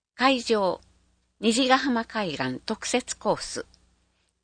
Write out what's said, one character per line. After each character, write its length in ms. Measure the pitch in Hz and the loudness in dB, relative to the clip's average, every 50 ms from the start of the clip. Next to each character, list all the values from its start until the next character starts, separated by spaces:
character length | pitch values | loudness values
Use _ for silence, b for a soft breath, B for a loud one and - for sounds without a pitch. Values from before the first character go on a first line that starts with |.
| _ _ _ | _ _ _
会 260 | - 240 269 269 247 | 2 2 4 4 2
場、 400 | 233 - 226 208 196 180 - - - _ _ _ _ _ _ _ _ _ _ - | 2 0 0 2 2 0 -2 -4 -8 _ _ _ _ _ _ _ _ _ _ -2
虹 260 | 196 226 220 247 269 | 0 2 2 2 4
ヶ 100 | 254 262 | 4 4
浜 280 | 262 269 277 240 226 226 | 2 2 0 -2 -2 -2
海 300 | - - 220 208 175 139 | -4 -4 -4 -4 -4 -4
岸 220 | - 131 131 127 - | -4 -4 -4 -4 -6
特 280 | - - 220 - - | -6 -8 -8 -6 -4
設 300 | - - 247 - - - | -2 -2 -2 -2 -6 -10
コ 160 | - - 214 165 | -4 -2 -2 -2
ー 80 | - | -2
ス。 240 | - - - - - _ _ _ _ _ _ _ _ _ _ _ _ _ _ _ | -4 -8 -10 -10 -10 _ _ _ _ _ _ _ _ _ _ _ _ _ _ _